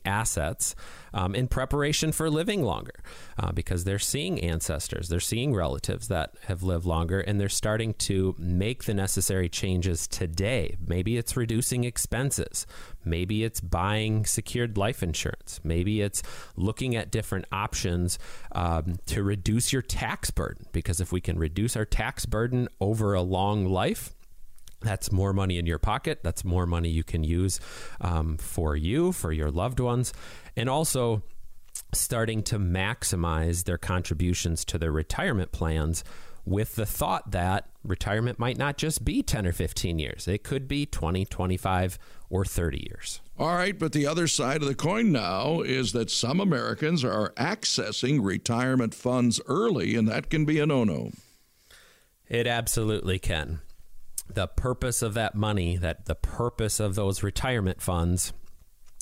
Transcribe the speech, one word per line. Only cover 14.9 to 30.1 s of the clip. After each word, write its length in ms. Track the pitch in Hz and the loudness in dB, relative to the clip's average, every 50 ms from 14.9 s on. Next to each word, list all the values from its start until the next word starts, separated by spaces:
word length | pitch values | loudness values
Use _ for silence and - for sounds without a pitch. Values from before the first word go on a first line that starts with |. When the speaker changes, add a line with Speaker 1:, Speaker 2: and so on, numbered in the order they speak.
| - - 98 | 0 0 -2
Speaker 1:
insurance. 560 | 85 76 - - - - - - - - - - | -2 -2 -2 -2 -4 -4 -6 -10 -14 -12 -6 -2
Maybe 380 | 78 82 85 87 101 107 107 | 0 2 2 2 4 2 2
it's 220 | 101 101 - - - - - - - - - | 2 0 0 -2 -4 -6 -8 -10 -12 -10 -4
looking 400 | - 90 104 110 - 131 131 120 | -2 0 0 0 0 -2 -2 0
at 160 | 110 90 - | -2 -2 -2
different 340 | - 110 101 - 98 92 - - | -2 -2 -2 0 -2 -4 -2 -2
options, 640 | - 95 104 - - - - 95 87 87 87 87 - - - - - - - - - | -2 -2 -2 -2 -2 -2 0 2 2 2 2 0 0 -2 -6 -8 -8 -8 -8 -6 -2
um, 420 | 92 87 85 82 80 78 90 85 85 - - | 0 2 2 2 2 0 0 -2 -4 -4 -2
to 140 | - 107 | 0 2
reduce 500 | 101 98 104 101 87 - 107 120 120 - | 2 2 2 2 2 2 2 2 2 2
your 120 | - 131 - | 2 0 0
tax 480 | - - - 123 113 180 - - - | 0 0 0 0 -2 -2 -2 -4 -2
burden, 340 | - - - - 50 - - - | -2 -2 -2 -2 -4 -8 -8 -4
because 300 | - 85 - - 87 85 | -4 -2 0 0 0 0
if 100 | 90 - | 0 0
we 100 | - 90 | -2 -2
can 160 | - - 85 85 | 0 0 0 0
reduce 380 | 82 76 80 95 107 120 - | 0 0 0 0 0 0 0
our 100 | 113 107 | 0 0
tax 400 | - - - 110 123 - - - | 2 2 2 2 0 -4 -4 -4
burden 440 | - 107 107 113 123 123 123 123 - - - | -2 0 0 2 2 2 0 0 -2 -2 0
over 340 | 95 101 113 110 110 101 101 | 0 2 2 2 2 4 4
a 80 | 92 | 4
long 440 | 90 92 95 92 98 101 104 104 95 | 2 2 2 2 4 4 4 4 4
life, 500 | 92 95 90 104 156 233 - - - - - - - - - - - - - - - - - | 4 4 2 2 0 -2 -4 -8 -10 -12 -16 -18 -18 -16 -14 -12 -12 -12 -12 -14 -14 -8 -4
that's 320 | - 110 98 - - - 98 | -2 -2 0 0 0 2 2
more 180 | 92 98 98 | 4 4 4
money 260 | 95 101 98 92 90 87 | 4 2 2 2 2 2
in 80 | 85 | 2
your 140 | 82 82 73 | 0 0 2
pocket. 400 | - 110 107 135 - 165 151 - - | 2 2 2 0 0 -2 -2 -2 -2
That's 200 | 82 82 - - | -2 -2 -2 0
more 220 | 90 87 92 90 | 2 2 2 4
money 240 | 85 85 85 85 85 | 2 2 2 2 2
you 160 | 82 80 82 | 2 0 0
can 180 | - - 85 78 | 0 0 0 2
use, 380 | 76 85 87 92 95 90 - - - - - - - - - | 2 2 2 2 2 0 -2 -6 -8 -12 -10 -10 -8 -6 -4
um, 340 | - 90 87 80 78 80 80 78 | -2 0 0 2 0 0 -2 -4
for 380 | - - - - 82 78 73 | -4 -4 -2 0 0 0 2
you, 380 | 76 76 87 117 151 170 180 180 | 2 0 0 2 2 2 0 0
for 180 | - - 85 | -2 -2 -2
your 180 | 78 78 76 76 | 0 0 0 0
loved 300 | 73 85 92 127 127 123 | 0 0 0 0 0 0
ones, 340 | 123 120 120 127 123 - | 0 2 2 2 0 -2